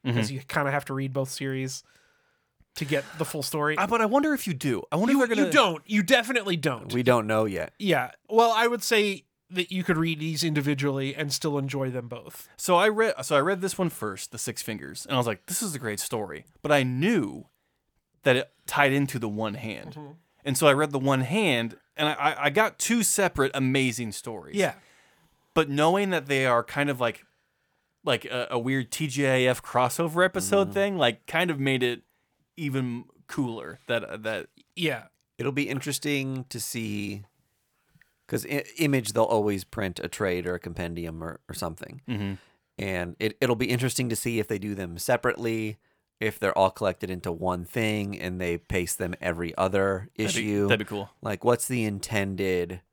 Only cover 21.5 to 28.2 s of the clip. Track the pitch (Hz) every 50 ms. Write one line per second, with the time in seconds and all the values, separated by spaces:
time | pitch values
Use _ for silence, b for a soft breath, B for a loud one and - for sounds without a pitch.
21.5 | 131 117 117 113 - - _ _ _ - 156 151 151 - 143 151 156 - 143 147
22.5 | 139 202 220 208 - - - - 226 240 202 - - - 196 175 - - 135 135
23.5 | - 135 131 127 131 139 131 127 110 113 120 110 98 - - 123 113 95 76 73
24.5 | - 202 185 143 - b b b b b b b b b b b b _ _ _
25.5 | _ 165 160 143 139 143 151 160 180 196 202 190 185 160 139 139 143 135 131 127
26.5 | 120 120 117 - - 147 143 143 135 123 123 117 110 - - _ _ _ _ _
27.5 | _ _ _ _ _ _ _ _ _ _ _ - 120 110